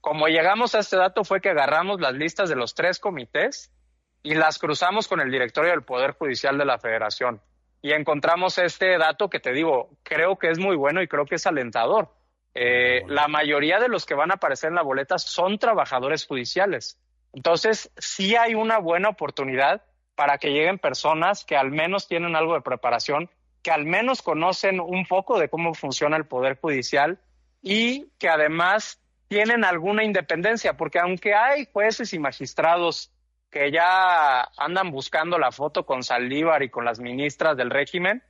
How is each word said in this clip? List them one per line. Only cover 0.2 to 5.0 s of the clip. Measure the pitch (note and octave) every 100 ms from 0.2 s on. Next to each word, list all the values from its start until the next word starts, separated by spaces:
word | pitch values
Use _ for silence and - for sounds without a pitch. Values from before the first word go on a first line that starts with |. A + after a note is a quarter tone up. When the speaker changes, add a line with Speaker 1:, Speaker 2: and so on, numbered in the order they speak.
| D#3
Speaker 1:
llegamos | D#3+ E3+ G#3 A#3+ A3
a |
este | G3+ F#3+
dato | F#3 A3 G3
fue | G3
que | G3
agarramos | D#3 C3+ D3+ F#3 G3
las | C#3+
listas | C3 D#3+ - F#3
de | C3
los | A#2
tres | - E3+ F3+
comités | G#3 E3 A#2+ D3 A3 C#4 - _ _ _ _ _
y | D3
las | D#3+ D#3 -
cruzamos | D#3+ C#3+ F3 G#3